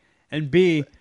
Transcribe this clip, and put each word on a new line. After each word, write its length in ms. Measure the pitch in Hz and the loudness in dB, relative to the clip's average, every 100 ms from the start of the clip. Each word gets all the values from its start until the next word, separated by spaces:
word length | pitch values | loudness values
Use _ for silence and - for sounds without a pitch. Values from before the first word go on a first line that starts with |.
| _ _ _ | _ _ _
And 180 | 151 151 | -8 -2
B, 360 | 165 185 156 143 _ | 2 2 0 -4 _